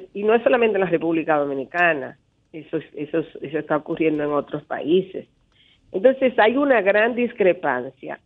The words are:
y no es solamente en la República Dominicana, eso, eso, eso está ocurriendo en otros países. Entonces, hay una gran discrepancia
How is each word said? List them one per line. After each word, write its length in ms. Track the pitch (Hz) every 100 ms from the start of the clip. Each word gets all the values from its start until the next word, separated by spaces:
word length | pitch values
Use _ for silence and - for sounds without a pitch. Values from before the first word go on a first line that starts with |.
| - 202
y 80 |
no 100 | 208
es 80 | 233
solamente 360 | 247 247 226 196
en 80 | 185
la 40 |
República 480 | 165 165 165 160 151
Dominicana, 800 | 143 139 127 170 175 151 127 - _ _ _
eso, 260 | 160 147 160 - -
eso, 240 | 147 165 147 -
eso 180 | 143 151
está 180 | 147 151
ocurriendo 460 | 147 160 160 151
en 80 | 147
otros 320 | 147 135 151
países. 640 | - 123 143 180 185 - - _ _ _ _ _ _
Entonces, 420 | 185 240 262 262 240
hay 180 | 220 247
una 240 | 285 240
gran 320 | 190 202 226
discrepancia 1080 | 240 240 - 185 175 147 123 127 - 147 147